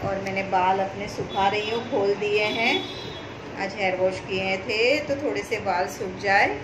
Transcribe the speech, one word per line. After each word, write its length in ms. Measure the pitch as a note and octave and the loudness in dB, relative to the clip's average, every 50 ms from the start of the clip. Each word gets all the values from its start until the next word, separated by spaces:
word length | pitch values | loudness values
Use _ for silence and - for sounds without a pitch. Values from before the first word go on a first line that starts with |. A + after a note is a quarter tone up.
| - | -2
और 160 | G3 G3 F#3+ G3 | -2 -2 -2 -4
मैंने 180 | G3 F#3+ G3 | -2 -2 -2
बाल 360 | F#3+ F#3+ G3 F#3 F3+ F#3 F#3+ G3 | -2 2 2 4 4 4 4 2
अपने 300 | F#3+ F#3+ - G3+ G3+ G#3 | 2 -2 -2 -6 -8 -6
सुखा 400 | - - G3+ - - G3+ G3 G3 | -6 -6 -6 -4 0 2 2 2
रही 220 | G3+ G#3+ G#3 G#3+ | 2 2 0 0
हूँ, 200 | A3+ A#3 A3+ - | -2 -2 -2 0
खोल 240 | C4+ G#3+ G3 G3+ G3+ | 0 2 4 2 2
दिए 300 | G3 G#3 G#3 G#3 G#3 G#3 | 2 2 2 2 2 2
हैं, 300 | G#3+ A3 A3+ A3+ B3 C#4+ F#4+ - - - - - - - - - - - - - - - - | 2 0 2 2 2 2 2 -2 -4 -10 -10 -10 -10 -10 -10 -12 -12 -12 -12 -12 -12 -6 -6
आज 160 | G3 F#3+ - | -6 -6 -4
हेयर 220 | G#3+ G3 F#3 F#3 | 0 0 0 2
वॉश 220 | F#3 F#3 F#3 F#3 - | 2 2 0 0 -2
किए 360 | - - G3 F#3+ F#3+ F#3+ F#3+ F#3+ | -6 -4 -2 -2 0 0 -2 -2
थे, 400 | G3 B3 G#3+ A3 A#3 B3 C#4+ D4+ | -2 -2 0 4 4 4 4 4
तो 180 | D4 - C#4 | 2 -2 -4
थोड़े 260 | C#4+ D4 A#3+ G3+ G3+ | -2 -2 -2 -2 -2
से 160 | G3+ - A3+ G#3 | -4 -4 -4 -2
बाल 260 | G3 G3 F3+ F3+ F#3 F#3+ | 0 0 0 0 0 -2
सूख 320 | - - G#3 F#3 F#3 - | -4 -6 -6 -6 -6 -4
जाए 280 | - G3 G3 G3+ A#3 D#4+ G#4+ - | 0 4 4 6 4 4 0 -4